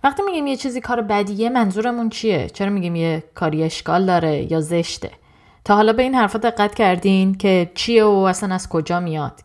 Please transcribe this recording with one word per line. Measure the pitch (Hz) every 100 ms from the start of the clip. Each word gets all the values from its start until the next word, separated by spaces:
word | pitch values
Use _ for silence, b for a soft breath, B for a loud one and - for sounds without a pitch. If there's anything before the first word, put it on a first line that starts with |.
وقتی | 269 277
می‌گیم | 403 349 285
یه | 262
چیزی | 269 247
کار | - 240
بدیه | 214 208 202 202 226
منظورمون | 254 214 190 240 240 226
چیه؟ | - 226 175 85
چرا | - 196
می‌گیم | 202 175 170
یه | 165 156 156 -
کاری | 165 156
اشکال | 160 165 - 170 190
داره | 175 165 147 156
یا | 160
زشته؟ | 156 170 170 - - - b b b b -
تا | 208
حالا | 220
به | 226
این | 254 262
حرفا | 208 226
دقت | 233 226 208 -
کردین | 208 180 196 190 190 190
که | 202 185 175 -
چیه | - 233
و | 214
اصلاً | 196 190 185 202 185
از | -
کجا | 165 151 175
میاد؟ | 175 156 143 -